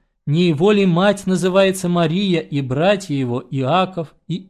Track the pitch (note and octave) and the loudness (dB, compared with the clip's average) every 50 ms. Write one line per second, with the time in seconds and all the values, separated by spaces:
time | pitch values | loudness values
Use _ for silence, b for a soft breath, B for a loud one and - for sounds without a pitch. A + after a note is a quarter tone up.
0 | _ _ _ _ _ D3 C#3+ E3+ F3+ F3 D#3 C3+ F3 G#3 G#3+ G3+ G3 F#3 E3 E3+ | _ _ _ _ _ -2 0 2 2 2 2 2 2 2 4 4 2 2 2 2
1 | F#3+ G#3 G3+ G3+ - F#3 F#3 F3 E3 F#3 F3+ G3 G3 F#3+ F#3+ F#3+ - F3 F3 F3 | 2 2 0 0 -2 -2 -2 0 0 2 2 4 2 2 0 -2 -2 -2 0 0
2 | E3+ D3+ E3 F#3+ G#3 F#3+ F3 D#3+ D#3 - D3+ C#3+ C#3 A#2+ B2+ C#3+ E3 G3 G#3 F#3+ | 0 0 0 0 0 0 0 -2 -2 -4 -4 -4 -4 -2 -2 0 2 2 0 0
3 | G3 - C#3+ C#3 C3 A#2+ A#2+ B2+ - - D3 C3+ C3 B2+ D#3+ F#3 F#3 F#3 F#3 F3 | -2 -4 -4 -4 -2 -2 -4 -4 -6 -6 -6 -4 -2 0 0 0 0 -2 -4 -8
4 | D#3+ - _ _ _ - E3 - - | -10 -10 _ _ _ -8 -8 -8 -6